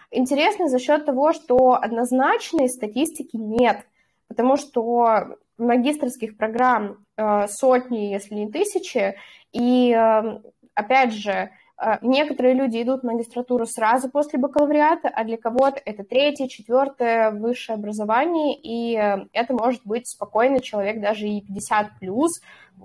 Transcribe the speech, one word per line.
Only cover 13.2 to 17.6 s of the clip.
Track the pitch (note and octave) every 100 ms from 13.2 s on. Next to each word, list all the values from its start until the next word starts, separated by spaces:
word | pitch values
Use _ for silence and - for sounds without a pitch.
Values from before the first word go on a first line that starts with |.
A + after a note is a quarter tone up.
| A#3 A#3+ B3 B3 A3+
сразу | - A3 B3+ C4
после | C#4+ D4 C#4+
бакалавриата, | C#4 D4 D4 D4+ D4+ E4 -
а | -
для | A3 A3+
кого-то | A3+ A#3+ C4+ C4+
это | - G#3
третье, | - B3 C#4+ C#4+ C4
четвертое | - G#3+ B3 C4+ C4+ A#3+ A3+ A3
высшее | G#3 A3 B3